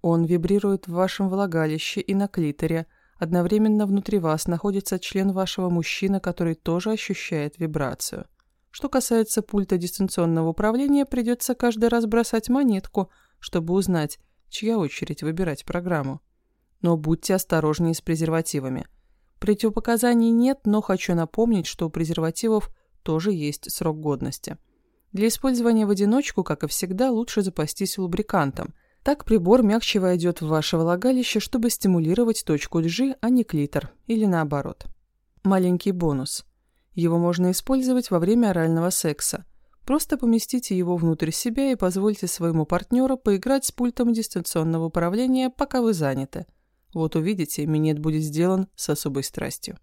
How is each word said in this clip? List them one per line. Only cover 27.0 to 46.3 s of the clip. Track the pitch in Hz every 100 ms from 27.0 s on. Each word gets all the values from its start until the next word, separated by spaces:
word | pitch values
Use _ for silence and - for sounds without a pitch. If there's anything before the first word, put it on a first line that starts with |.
| 262
лучше | 226 240 -
запастись | 190 175 156 - 190 -
лубрикантом. | 185 175 214 196 139 - - - _ _
Так | - - -
прибор | 220 170 247
мягче | 220 220 - 208
войдёт | 185 180 175 170
в | 156
ваше | 156 151 170
влагалище, | 165 180 247 254 240 220
чтобы | - 247 233
стимулировать | - 196 175 160 180 233 220 -
точку | 147 - 165
G, | 165 170 269 262
а | 226
не | 254
клитор, | 220 156 143 143 143 _ -
или | 226 214
наоборот. | 175 151 143 139 - - - _ _ _ _
Маленький | 190 190 180 180 196
бонус. | 180 165 143 131 - - _ _ _ _ -
Его | 170 170
можно | 175 175 180
использовать | 185 - 269 254 254 240
во | 180
время | 175 233 226
орального | 175 165 165 175
секса. | 185 165 143 - - - - _ _ -
Просто | 285 - 294
поместите | 240 226 - 247 - 185
его | 175 180
внутрь | 165 160 160
себя | 165 247 226 277
и | 254
позвольте | 185 185 208 208 180
своему | - 170 160 151
партнёру | 180 - 247 262 262
поиграть | - 196 247 269 -
с |
пультом | - 247 - 240
дистанционного | 226 220 185 175 170 160 165 165
управления, | 165 170 202 254 262 254
пока | 254 285 262
вы | 226
заняты. | 190 143 135 135